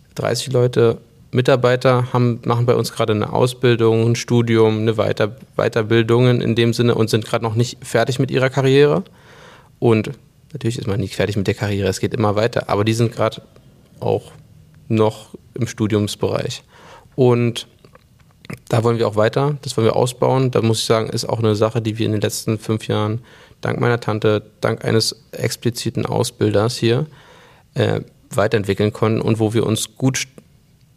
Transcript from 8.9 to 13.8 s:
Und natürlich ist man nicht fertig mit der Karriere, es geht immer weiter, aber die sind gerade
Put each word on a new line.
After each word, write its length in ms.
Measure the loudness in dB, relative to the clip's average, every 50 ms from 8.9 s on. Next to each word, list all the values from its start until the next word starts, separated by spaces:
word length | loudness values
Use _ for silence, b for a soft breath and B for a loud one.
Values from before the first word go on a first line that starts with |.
| 4 0 -2 B B B B B B B B B B B B B _ _
Und 320 | 2 2 4 2 2 -2 -8 -14 -18 _ _ _ _ _ -10
natürlich 240 | -6 -6 -6 -4
ist 100 | -4 -4
man 120 | -4 -4 -4
nicht 160 | -4 -4 -2
fertig 200 | -2 -2 0 -2
mit 120 | -2 -2
der 80 | -2 -2
Karriere, 320 | -2 -2 -2 -2 0 0
es 120 | -2 -2 -2
geht 140 | -4 -4 -2
immer 220 | 0 0 0 2
weiter, 340 | 2 0 0 -2 -4 -4 -2
aber 140 | 0 0 0
die 100 | 0 0
sind 200 | 0 0 -2 0
gerade 280 | -2 -2 -2 -2 -6 -14 -20 -20 -20 -20 -20 -20 _